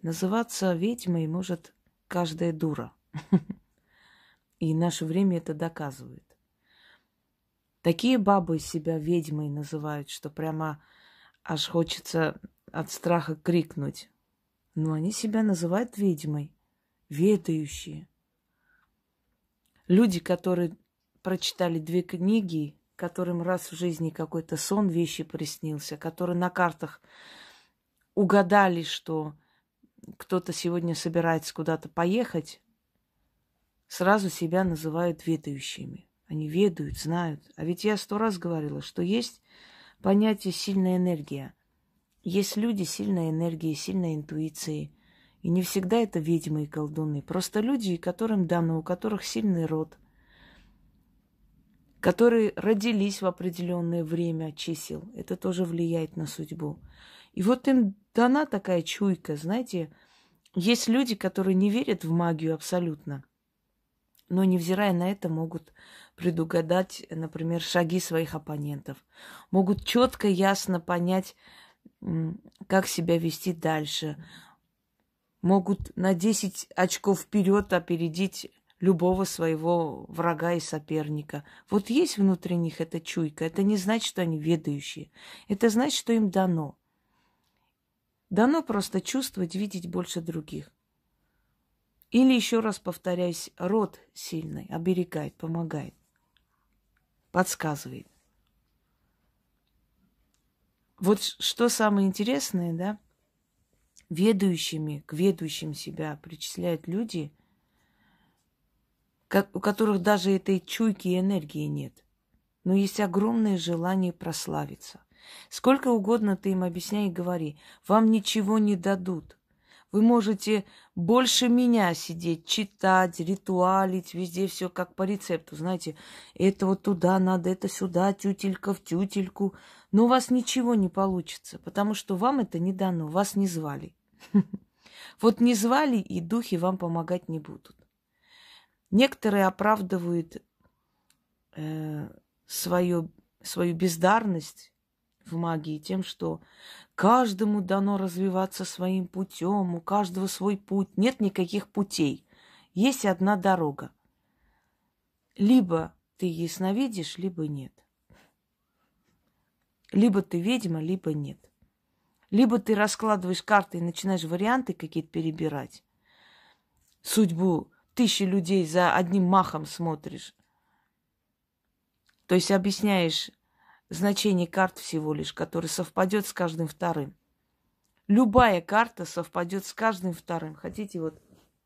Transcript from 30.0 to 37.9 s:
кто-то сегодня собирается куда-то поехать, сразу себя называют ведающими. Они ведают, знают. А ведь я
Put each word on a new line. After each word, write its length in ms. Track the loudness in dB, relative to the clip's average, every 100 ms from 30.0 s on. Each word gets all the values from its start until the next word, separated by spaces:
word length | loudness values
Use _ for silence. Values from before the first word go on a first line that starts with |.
| -20 -16
кто-то 360 | -4 -4 -2
сегодня 420 | -4 -2 -2 -2
собирается 600 | -2 -2 0 2 0 -2
куда-то 340 | -6 -2 -4 -4
поехать, 720 | -2 0 0 0 -4 -6 -14 _ _ _ _ _ _ _ _ _ _ _ _ -12
сразу 420 | -2 2 2 2
себя 360 | -4 -2 0
называют 640 | 0 -2 -4 -2 -2 -2 -2
ведающими. 840 | -2 -4 -10 -10 -12 -14 -16 _ _ -10
Они 180 | -8 -2
ведают, 520 | 2 2 2 -8 -6
знают. 440 | -4 -2 -2 -6 _ -8
А 80 |
ведь 200 | -6 -2
я 120 | -2